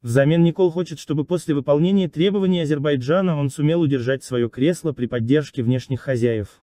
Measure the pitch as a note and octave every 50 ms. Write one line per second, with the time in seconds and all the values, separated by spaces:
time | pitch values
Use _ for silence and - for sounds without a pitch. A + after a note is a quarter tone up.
0 | - A#2+ A#2 C3+ C#3 C#3+ D#3+ E3+ E3+ E3+ D#3+ - F#3+ F3+ D#3+ F3 F3+ - D#3+ C#3
1 | - - D#3 D3 D3 - F3+ F3 - - D3+ C#3+ B2+ C#3+ C#3+ D3 E3 F3+ G3 G3+
2 | F#3 D#3+ - D3+ E3+ G3+ F#3+ G#3 F#3+ F#3 F#3 F3 E3 C#3+ D#3 D3 C#3 D3+ D3 C3+
3 | A#2+ B2+ D#3+ F#3+ G3 F#3 D#3+ D3 C#3+ C#3 C3 - D3 D3+ D#3+ F3 E3+ C#3+ C#3 C3
4 | A#2 B2 C3+ C3 - - B2+ B2 A#2+ A2+ - - B2+ D#3+ F3+ - - D#3+ C3+ -
5 | B2 A2+ - B2 A2+ A#2 C#3 D3+ D3 - _ - A#2 A2+ B2+ B2+ - - C3+ A#2+
6 | - C#3+ C3+ A#2 A2+ A#2+ A2+ A2 G#2 - - _ _ _